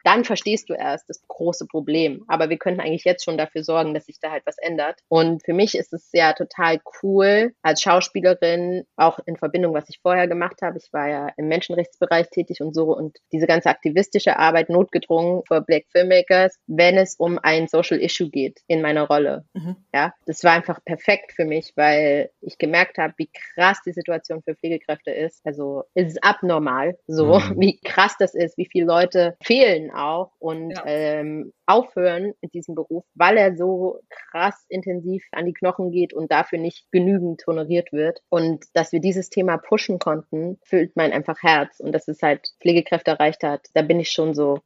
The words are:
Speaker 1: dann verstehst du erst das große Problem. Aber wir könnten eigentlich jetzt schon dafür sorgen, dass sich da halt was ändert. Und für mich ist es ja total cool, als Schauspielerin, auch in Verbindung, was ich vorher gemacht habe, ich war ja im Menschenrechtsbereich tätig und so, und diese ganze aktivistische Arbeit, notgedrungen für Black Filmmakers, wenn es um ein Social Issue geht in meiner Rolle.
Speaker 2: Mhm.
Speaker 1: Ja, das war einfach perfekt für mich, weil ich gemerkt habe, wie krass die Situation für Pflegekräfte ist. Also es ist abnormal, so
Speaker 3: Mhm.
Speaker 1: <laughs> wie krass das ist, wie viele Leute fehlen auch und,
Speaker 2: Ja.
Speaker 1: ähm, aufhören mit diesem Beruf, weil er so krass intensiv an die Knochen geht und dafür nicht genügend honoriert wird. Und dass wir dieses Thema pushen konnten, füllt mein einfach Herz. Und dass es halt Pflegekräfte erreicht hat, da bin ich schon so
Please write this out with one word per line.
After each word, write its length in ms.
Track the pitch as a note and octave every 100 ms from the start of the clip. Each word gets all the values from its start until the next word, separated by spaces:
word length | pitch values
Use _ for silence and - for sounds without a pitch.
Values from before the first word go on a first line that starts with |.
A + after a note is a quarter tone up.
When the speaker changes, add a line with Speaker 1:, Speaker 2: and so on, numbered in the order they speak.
Speaker 1:
dann 220 | - G#3 A#3
verstehst 440 | G#3 - G#3 -
du 40 |
erst 340 | - C#3 C#3+ -
das 160 | - -
große 420 | - E3+ E3+ D#3
Problem. 580 | D#3 D3 D#3 D#3+ C3+ -
Aber 220 | E3 D#3+
wir 80 | E3
könnten 240 | - F3+
eigentlich 240 | D#3 D#3+ -
jetzt 180 | F3+
schon 140 | - D#3+
dafür 260 | D#3 -
sorgen, 300 | D#3 D#3+ D#3+
dass 120 | D3+ -
sich 120 | -
da 100 | D#3+
halt 140 | D#3 -
was 120 | -
ändert. 420 | E3 D#3+ D3 D#3+ _
Und 340 | E3 E3 E3 -
für 80 |
mich 220 | E3+ G#3 E3
ist 180 | -
es 160 | E3 -
ja 220 | E3+ D#3+
total 460 | D#3 - - E3+ E3 - -
cool, 520 | G3 G3 G3 G#3 A3+ -
als 200 | D#3+ D3+
Schauspielerin, 1040 | - F3+ F#3 G3 F3+ F3+ E3+ E3+ F3 F3+ - -
auch 240 | E3 - -
in 120 | E3+
Verbindung, 360 | D3+ F3 F3+
was 160 | D#3 -
ich 100 | -
vorher 260 | F3+ F3+ F3+
gemacht 340 | F3 F3 -
habe, 160 | F3+ F3+
ich 140 | -
war 160 | D#3 D3
ja 220 | D3 D3 -
im 100 | D#3
Menschenrechtsbereich 800 | D#3+ - F3 F3 _ F3 E3+ E3+
tätig 320 | - E3+ F3+
und 120 | D#3
so, 120 | D#3 D#3+ D#3+
und 220 | D#3 - _
diese 160 | D#3+ E3
ganze 220 | E3 E3+
aktivistische 680 | B2+ D#3+ D#3 G3+ G3+ - -
Arbeit, 320 | D#3+ E3 E3
notgedrungen 720 | F3 F#3+ E3+ - E3 E3+ F3+ -
für 140 | D#3+
Black 240 | D#3 D#3 -
Filmmakers, 640 | F3 F3+ F#3 F3+ F#3 F#3 - -
wenn 300 | D#3+ F3 F#3+
es 180 | F#3+ -
um 240 | E3+ F3
ein 260 | - D#3+ E3
Social 320 | D#3+ F3 E3
Issue 280 | E3+ - E3
geht 300 | C#3+ C3+ - -
in 140 | D#3+
meiner 220 | D#3 D3+ D3
Rolle. 380 | D3 C#3+ - D#3
Speaker 2:
Mhm. 220 | F#3+ E3 F#3 _
Speaker 1:
Ja, 200 | C#3 D#3 - -
das 180 | D#3
war 100 | F3
einfach 300 | E3+ F3 E3+
perfekt 480 | - E3 - G3+ -
für 120 | - D#3+
mich, 280 | D#3 D#3+ -
weil 560 | D3+ D3+ D3+ C#3+ C3+ _
ich 160 | - -
gemerkt 400 | D#3+ E3+ F#3 -
habe, 160 | D#3 -
wie 120 | D#3+ - - -
krass 240 | F3+ G3 -
die 60 |
Situation 480 | F3 E3+ E3 - D#3+
für 140 | D#3+ D#3
Pflegekräfte 560 | E3+ E3 - D3+ -
ist. 340 | - D#3+ - -
Also 380 | D3 C#3+ C#3 -
es 200 | - F3+
ist 100 | E3
abnormal, 760 | F#3+ G3+ F#3 D#3+ D3+ B2+ D3 F3+ -
so 300 | D#3+ D3+ F#3
Speaker 3:
Mhm. 0 |
Speaker 1:
<laughs> 220 | - F#3+
wie 180 | G3 -
krass 340 | - - G3+ -
das 160 | F#3+
ist, 240 | - E3+ -
wie 80 | F3+
viele 140 | F#3 E3+
Leute 520 | E3+ F3+ F3+ F3 F3
fehlen 480 | - A#3+ B3+ E3+ D#3
auch 400 | - C#3+ D#3+ F#3 _
und, 320 | E3 D#3+ E3
Speaker 2:
Ja. 120 | F#3 D3+
Speaker 1:
ähm, 640 | D3+ D3+ D3+ D3+ D3+ D3 - -
aufhören 640 | G#3 B3+ - F3+ E3+ G3+ G3+
mit 120 | F3
diesem 220 | F3 D#3 D#3+
Beruf, 280 | D#3+ E3 -
weil 220 | - F3 A3
er 220 | G3 E3+
so 420 | F3+ F#3 F#3 - - - -
krass 340 | E3 F#3+ G3+ _
intensiv 560 | F#3 F#3+ F3+ F3 F#3+ -
an 120 | - F3
die 80 |
Knochen 380 | F3 F3+ F3+ F3+
geht 220 | F3 F3
und 180 | - D#3+
dafür 280 | D3+ E3 E3+
nicht 300 | E3 - _
genügend 520 | F#3 F3 G3 F3 E3 -
honoriert 460 | D#3+ D#3 F3 F3
wird. 280 | D3 D3+ E3+ -
Und 340 | F3 E3 D#3 -
dass 200 | - D#3+
wir 80 | E3+
dieses 280 | F#3 F#3 F3+
Thema 280 | - F#3 E3
pushen 420 | - G#3+ - F3+
konnten, 580 | - D#3 - D#3 E3 F#3
füllt 320 | _ F#3+ F3 -
mein 160 | D#3+
einfach 320 | C3 D3+ D#3
Herz. 380 | E3+ D#3 C#3+ -
Und 100 | -
dass 160 | D#3 -
es 140 | D3+
halt 260 | D#3 C#3+ - -
Pflegekräfte 500 | F3 E3+ D#3+ E3 -
erreicht 320 | D#3 D3+ D#3
hat, 240 | D#3 D3 -
da 80 | -
bin 180 | D#3 E3+
ich 120 | D#3+
schon 220 | - D#3+
so 260 | D3 D3 C#3+